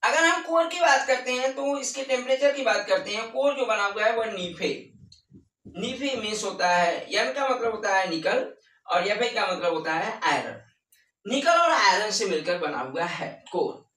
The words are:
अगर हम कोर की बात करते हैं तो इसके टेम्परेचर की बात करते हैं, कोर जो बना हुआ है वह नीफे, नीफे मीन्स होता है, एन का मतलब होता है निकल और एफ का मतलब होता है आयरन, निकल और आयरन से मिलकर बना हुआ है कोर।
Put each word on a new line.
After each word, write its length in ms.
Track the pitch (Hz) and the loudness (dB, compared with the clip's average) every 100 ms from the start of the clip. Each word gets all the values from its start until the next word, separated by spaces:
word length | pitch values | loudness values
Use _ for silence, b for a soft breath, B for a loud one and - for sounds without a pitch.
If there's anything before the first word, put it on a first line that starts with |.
अगर 220 | 262 285 | 2 4
हम 180 | 330 349 | 4 2
कोर 260 | 320 330 330 | 2 2 2
की 120 | 349 | 2
बात 260 | 339 262 269 | 4 4 4
करते 260 | 254 254 | 0 0
हैं 220 | 254 262 | -2 -2
तो 240 | 269 277 277 | -2 -2 -2
इसके 260 | 269 - | -4 -6
टेम्परेचर 480 | 262 254 247 262 285 | -2 -2 0 2 2
की 100 | 285 | 2
बात 240 | 247 202 202 | 0 0 0
करते 220 | 190 185 | -2 -2
हैं, 160 | 208 226 | -8 -6
कोर 280 | 254 277 277 | 0 0 0
जो 100 | 240 | 0
बना 200 | 214 202 | 0 0
हुआ 180 | 208 | 0
है 80 | 220 | 0
वह 180 | 226 220 | 2 -2
नीफे, 380 | 196 175 160 156 - - - - - _ - _ _ - 165 | -4 -8 -4 -4 -4 -8 -20 -20 -20 _ -20 _ _ -18 -8
नीफे 360 | 233 254 269 254 | -8 -4 -4 -4
मीन्स 280 | 214 214 | -6 -4
होता 240 | 196 185 180 | -6 -2 2
है, 320 | 175 170 165 - | 4 2 0 -2
एन 200 | 202 226 | -2 0
का 160 | 277 269 | 0 0
मतलब 260 | 240 226 | 0 0
होता 220 | 214 208 190 | -2 0 0
है 120 | 185 | 0
निकल 360 | 165 165 240 262 - b b - | 0 0 0 -2 -10 b b -2
और 220 | 175 185 | 0 2
एफ 260 | 208 240 | 0 0
का 120 | 220 196 | 0 -2
मतलब 280 | 170 175 | 0 0
होता 200 | 165 160 | 0 -2
है 260 | 160 208 226 | -2 -2 -2
आयरन, 380 | - 175 117 113 - _ _ b b _ 202 | 0 0 -2 -12 -18 _ _ b b _ -2
निकल 320 | 269 330 330 | 0 4 4
और 140 | 339 | 6
आयरन 380 | - - 190 214 | 6 6 4 2
से 160 | 202 202 | 0 0
मिलकर 320 | 160 156 175 | -2 0 -2
बना 220 | 156 143 | -2 -4
हुआ 240 | 131 139 | -6 -4
है 280 | 170 - - - - | -4 -4 -8 -10 -6
कोर। 320 | 175 151 - _ | -2 -2 -4 _